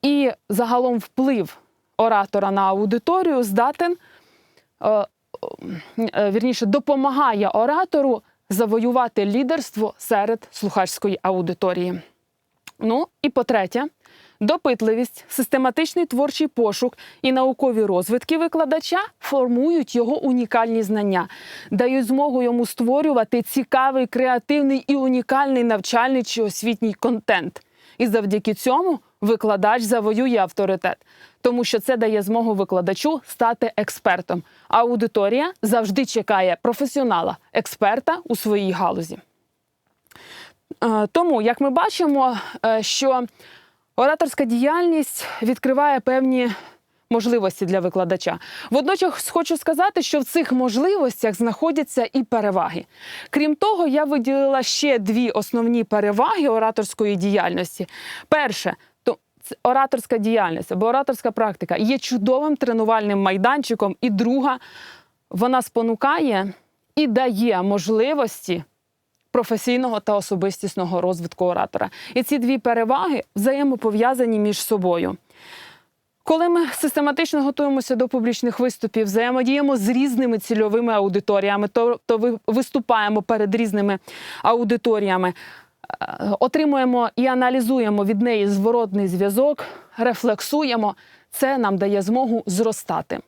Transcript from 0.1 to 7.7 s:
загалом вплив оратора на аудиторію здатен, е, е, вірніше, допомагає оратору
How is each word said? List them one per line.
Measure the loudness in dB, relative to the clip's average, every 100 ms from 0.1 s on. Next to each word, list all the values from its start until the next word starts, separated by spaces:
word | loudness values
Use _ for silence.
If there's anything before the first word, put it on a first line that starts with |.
| 2 0 -2 _
загалом | -2 2 2 2 -2
вплив | -4 -2 0 0 -2 -8 _ _ _ 0
оратора | 2 2 0 0 0
на | 2
аудиторію | 2 2 0 0 2 2 2 0
здатен, | 0 2 0 0 -2 -2 _ _ _ _ _ _ _ _
е, | 0 0 -2 _ _ -14 -12 -12 -12 -12 -10 -4
е, | -4 0 0
вірніше, | 0 0 0 0
допомагає | 0 0 0 2 2 2 2 0
оратору | 2 2